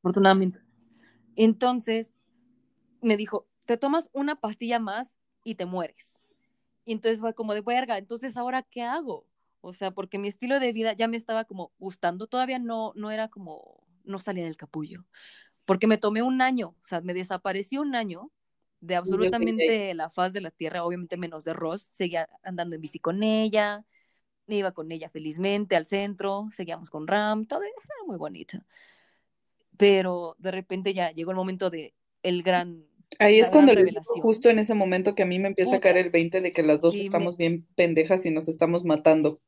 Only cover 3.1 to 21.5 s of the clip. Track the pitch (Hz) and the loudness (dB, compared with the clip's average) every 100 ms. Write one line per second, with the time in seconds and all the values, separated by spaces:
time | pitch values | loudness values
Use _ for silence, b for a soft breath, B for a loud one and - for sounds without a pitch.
3.1 | 208 214 214 _ _ - 233 277 320 320 | 0 0 -6 _ _ -4 -2 0 -2 -2
4.1 | 277 277 302 214 214 233 240 214 208 254 | -6 -6 -4 -8 -8 -4 -4 -4 -8 -10
5.1 | _ _ _ - 202 175 185 170 _ - | _ _ _ -14 -10 -8 -6 -8 _ -20
6.1 | _ _ _ _ _ _ _ - 220 226 | _ _ _ _ _ _ _ -10 -4 -2
7.1 | 226 226 226 220 208 208 247 254 208 196 | -2 -4 -6 -6 -6 -2 -2 -2 -6 -6
8.1 | 233 254 240 247 254 247 247 240 294 285 | -12 -10 -8 -6 -6 -8 -10 -6 -6 -8
9.1 | 185 _ _ _ _ 185 180 196 190 190 | -12 _ _ _ _ -20 -8 -8 -8 -10
10.1 | 196 202 - 247 277 254 220 220 202 226 | -8 -8 -8 -4 -2 -2 -2 -4 -2 -2
11.1 | 233 226 220 220 190 175 _ 190 185 175 | -4 -6 -6 -6 -12 -16 _ -16 -4 -4
12.1 | 180 220 247 254 254 240 226 220 - 214 | -4 -6 -4 -2 -4 -6 -6 -6 -8 -8
13.1 | 214 220 214 175 156 - _ _ _ - | -6 -8 -10 -18 -18 -20 _ _ _ -12
14.1 | 196 190 185 165 156 151 160 151 180 - | -10 -8 -8 -8 -10 -12 -12 -12 -14 -20
15.1 | b b b b b - 190 220 214 208 | b b b b b -2 0 4 2 2
16.1 | 214 247 262 254 254 180 _ - 175 180 | 0 -2 0 0 0 -6 _ -10 -8 -6
17.1 | 180 185 185 196 190 196 269 294 247 214 | -8 -6 -6 -4 -6 -6 -6 -4 -4 -6
18.1 | 175 269 _ _ _ _ _ 170 180 185 | -10 -16 _ _ _ _ _ -2 -2 0
19.1 | 190 185 233 226 226 233 226 196 170 160 | 0 2 2 -2 0 2 0 -2 -6 -8
20.1 | - 185 190 175 _ 160 175 170 180 175 | -2 -2 -2 -12 _ -8 -6 -6 -6 -8
21.1 | 175 175 160 160 | -8 -10 -10 -10